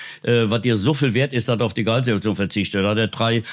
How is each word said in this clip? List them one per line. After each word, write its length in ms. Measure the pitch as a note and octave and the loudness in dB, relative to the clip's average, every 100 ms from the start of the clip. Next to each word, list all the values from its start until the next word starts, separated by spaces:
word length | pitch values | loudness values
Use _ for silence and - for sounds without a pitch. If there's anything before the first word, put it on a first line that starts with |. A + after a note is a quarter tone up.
| - - | -16 -6
äh, 200 | - A#2+ A2+ | 0 2 2
was 120 | A2+ | 0
dir 140 | A#2+ A2+ | 2 2
so 180 | G#2 | 2
viel 200 | D3+ C#3 | 2 2
wert 180 | A#2 C#3 | 2 0
ist, 160 | B2 A2+ | 0 0
dass 140 | A2+ | 0
auf 120 | A#2 | 0
die 120 | - A2 | -2 0
Gehaltserhöhung 500 | A#2 B2+ G#2 G#2+ F#2 | 0 0 0 0 -2
verzichtet.“ 480 | G2 G#2 F#2+ G2+ | -2 -2 -2 0
Da 60 | G2 | 0
hat 80 | G#2+ | 0
er 100 | A2 | -2
drei 360 | - A#2 A#2 A2 | -2 0 0 -2